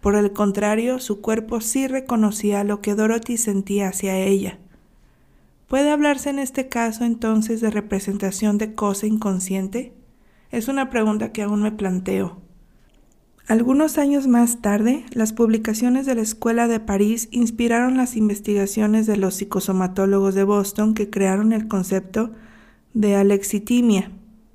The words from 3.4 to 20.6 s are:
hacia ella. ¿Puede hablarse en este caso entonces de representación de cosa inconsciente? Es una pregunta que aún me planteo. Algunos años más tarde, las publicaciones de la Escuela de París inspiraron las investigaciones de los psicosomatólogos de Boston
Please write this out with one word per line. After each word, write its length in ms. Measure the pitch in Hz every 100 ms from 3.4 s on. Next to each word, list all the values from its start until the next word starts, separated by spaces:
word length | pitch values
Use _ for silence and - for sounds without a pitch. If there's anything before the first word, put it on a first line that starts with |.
| 214 196 196 202 196
hacia 280 | 185 196 190
ella. 400 | 190 196 190 - - - _ _ _ _ _ _ _ _ _
¿Puede 240 | 262 285
hablarse 380 | 294 294 277 285
en 100 | 277
este 280 | 262 262 262
caso 360 | 240 233 220
entonces 560 | 240 233 226 220 220 226
de 100 | 226
representación 880 | 208 208 196 196 196 196 190 214 208
de 160 | 214
cosa 320 | 214 208 196 214
inconsciente? 840 | 214 214 185 185 190 190 220 277 - - _ _ _ _
Es 160 | 233 226
una 240 | 277 262
pregunta 400 | 254 220 214 220
que 120 | 220
aún 200 | 208 208
me 80 | 214
planteo. 720 | 214 196 185 185 190 185 - - - - _ _ _ _ _ _ _ -
Algunos 500 | 226 240 269 311 311
años 300 | 285 285 269
más 340 | 240 240 240
tarde, 420 | 208 208 214 269 -
las 220 | 240 220
publicaciones 760 | 220 233 220 220 220 247 254 277
de 80 |
la 80 | 240
Escuela 460 | 220 - 233 233 233
de 100 | 226
París 500 | 220 196 208 233 -
inspiraron 640 | 233 233 233 233 233 254 262
las 200 | 247 233
investigaciones 880 | 214 208 208 208 196 208 214 220 220
de 100 | 202
los 180 | 190
psicosomatólogos 1000 | 185 202 - - 190 185 185 196 196 196 190
de 80 |
Boston 500 | 196 202